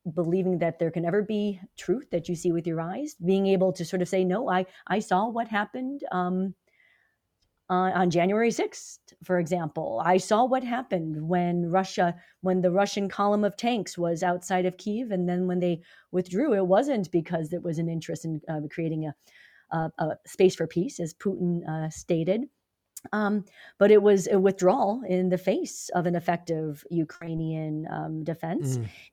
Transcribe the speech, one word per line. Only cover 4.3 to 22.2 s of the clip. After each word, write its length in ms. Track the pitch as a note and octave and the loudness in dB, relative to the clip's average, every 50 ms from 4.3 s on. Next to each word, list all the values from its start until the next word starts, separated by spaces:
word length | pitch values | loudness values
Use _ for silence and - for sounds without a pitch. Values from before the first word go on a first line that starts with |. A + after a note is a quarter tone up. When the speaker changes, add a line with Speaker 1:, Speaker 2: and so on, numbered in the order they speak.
| F3+ A3 C4 - | 0 0 0 0
Speaker 1:
I, 160 | F3+ F#3 F#3 - - - - - | 0 0 0 -2 -8 -16 -4 -2
I 100 | F3+ A3 | 0 0
saw 320 | - - F#3 F#3 G#3+ A#3+ | 2 2 2 2 2 0
what 180 | A3 A#3 A3+ A3 | -2 -4 -4 -2
happened, 540 | G#3+ G3+ G#3 - - B3+ B3+ C4 C#4+ C#4+ - - | -2 -2 -2 -4 -6 -8 -6 -6 -6 -8 -8 -4
um, 440 | - F3+ F3+ F3+ F#3 F#3 F#3+ G3 F3+ - _ _ _ _ _ _ _ _ _ _ _ _ _ _ _ _ _ _ _ _ _ - | -2 -2 0 0 0 0 -2 -2 -4 -8 _ _ _ _ _ _ _ _ _ _ _ _ _ _ _ _ _ _ _ _ _ -2
on, 220 | F#3 F3+ F#3 F#3 | 0 2 2 2
on 180 | F#3 F3 F#3 F3+ | 2 2 2 2
January 400 | D#3 E3+ E3+ F#3+ G3+ A3 A#3 A#3 | 4 2 2 4 2 2 2 2
sixth, 500 | A3+ - A4 G#4+ - - - - - - _ _ _ _ - | 2 0 -2 -2 -4 -10 -16 -18 -20 -20 _ _ _ _ -4
for 140 | - F#3 F3+ | -2 0 0
example. 640 | E3+ D3 F#3 F3 E3 D#3 - D#3+ D#3 - A2+ A2+ D#3+ | 0 0 -2 -2 -2 -4 -6 -6 -4 -4 -4 0 2
I 140 | E3+ F#3 F#3 | 4 4 4
saw 260 | F3+ - A3 G#3+ B3+ | 4 4 4 4 4
what 200 | A3 C4 C4 B3+ | 4 2 0 0
happened 580 | A#3+ A#3+ B3 C4 - F#3+ E3+ D#3+ D#3+ D#3 D3+ | -2 -4 -4 -4 -4 -4 -4 -2 -4 -6 -6
when 480 | D#3 D#3+ F3+ F3+ F3 F3 F3 F3 E3+ E3+ | -2 0 0 2 2 2 0 0 0 2
Russia, 460 | E3+ F#3+ F#3+ F#3 - G#3+ F3+ E3+ E3+ F3 - _ _ _ | 2 0 0 0 0 0 0 0 0 -4 -12 _ _ _
when 200 | - F#3 F#3 F#3 | -2 0 2 2
the 100 | F3+ F3+ | 2 4
Russian 380 | F3 G3 G3+ G3+ - G#3 G3+ F#3 | 4 4 2 2 0 -4 -4 -4
column 340 | - - G3+ G#3 G#3 G#3 G#3 | -2 0 2 2 2 2 2
of 120 | G3+ G3 | 0 -2
tanks 400 | - - A#3+ B3 G#3+ F3+ - - | -2 -2 0 0 0 -2 -6 -4
was 280 | F3+ E3+ E3+ E3+ D#3+ F#3 | -4 -2 -2 0 0 0
outside 420 | F3+ F3+ F3+ - - F#3+ F#3 F3+ | 0 -2 -2 -2 -2 0 0 0
of 120 | F#3 F3+ - | 0 -2 -4
Kyiv, 340 | - G#3 G#3 A3+ C4 A3 | -6 -4 -4 -4 -4 -2
and 180 | G3 F3+ F3 F3 | -2 -2 0 0
then 160 | F3+ F3+ F#3 | 0 0 0
when 140 | F3+ F3+ F3+ | 0 0 0
they 220 | F3+ F3 E3+ E3 - - - - _ _ | 0 0 0 -2 -6 -14 -20 -20 _ _
withdrew, 440 | - F3+ F3+ F3+ F3 G3+ D4 D#4 A3 | -4 -4 -2 -2 -2 0 2 2 2
it 100 | G3 F#3+ | 2 4
wasn't 460 | F3+ F#3+ G#3+ C#4 D4 C4+ G#3+ F3 - | 4 4 4 4 2 0 -2 -2 0
because 420 | - E3+ D#3+ - F3 E3 D#3+ D3+ F3 | 0 -2 0 0 -4 -4 -4 -4 -6
it 80 | E3+ | -6
was 160 | - F3 D#3 E3 | -4 -4 -2 -2
an 100 | E3+ E3 | -2 -2
interest 380 | E3 D#3+ - - E3 - - | -4 -4 -6 -6 -8 -8 -6
in, 160 | E3 D#3 D3+ - - | -6 -8 -6 -6 -6
uh, 120 | D#3+ D3+ D3+ D3 | -6 -6 -6 -8
creating 340 | - - E3 D#3+ D#3+ D#3 D#3 | -6 -4 -4 -2 -2 -2 -4
a, 80 | D3 - - _ _ _ - - - _ _ _ _ - E3 | -6 -8 -10 _ _ _ -20 -20 -20 _ _ _ _ -4 -2
a, 140 | D#3+ D#3+ - - | -2 -4 -4 -4
a 180 | D#3+ D#3 - - _ | -4 -4 -4 -6 _
space 300 | - - - F#3+ F#3+ - | -14 2 4 4 4 4
for 100 | - E3 | 2 -4
peace," 340 | D#3+ - E3+ F#3+ C#4+ - - | -2 -2 -2 -4 -4 -4 -6
as 140 | F3 D#3+ - | -8 -8 -8
Putin, 480 | _ - G3+ F#3 - F#3 F3 F3 E3+ E3+ E3 | _ -6 -4 -2 -2 -2 -2 -2 -2 -4 -4
uh, 220 | D#3 D#3+ D#3 D#3 | -6 -4 -4 -6
stated. 540 | - - - - F3 D#3+ | -8 -10 -4 -2 0 0